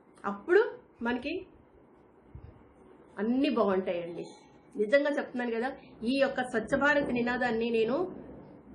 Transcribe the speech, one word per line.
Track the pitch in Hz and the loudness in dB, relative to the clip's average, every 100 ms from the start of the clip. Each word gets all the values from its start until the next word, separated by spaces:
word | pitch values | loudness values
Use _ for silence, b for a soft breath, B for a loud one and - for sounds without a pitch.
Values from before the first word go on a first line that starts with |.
| - - | -20 -10
అప్పుడు | 202 202 320 381 480 - - - | -8 -6 4 6 6 0 -16 -6
మనకి | 233 247 294 339 - - - - - - - - - - - - - - - - - - | -4 -2 -4 -6 -8 -18 -20 -20 -20 -20 -20 -20 -20 -20 -20 -20 -20 -20 -20 -20 -16 -4
అన్నీ | 220 254 294 | 0 2 2
బాగుంటాయండి. | 226 202 190 190 175 170 165 165 - - - - | 4 4 2 0 -2 -6 -8 -12 -16 -20 -20 -10
నిజంగా | - 208 285 294 | -4 2 4 4
చెప్తున్నాను | 285 - 247 240 | 0 -4 -4 -4
కదా, | 226 262 B B - | -2 -4 B B -8
ఈ | 226 269 | -2 2
యొక్క | 262 269 | 2 0
స్వచ్ఛ | 247 226 208 269 | -4 -4 -2 2
భారత్ | 285 285 254 | 4 4 2
నినాదాన్ని | 240 240 247 247 226 233 | 0 0 0 0 0 0
నేను | 226 226 294 381 - - - - - - | 2 2 0 -2 -8 -14 -18 -18 -20 -20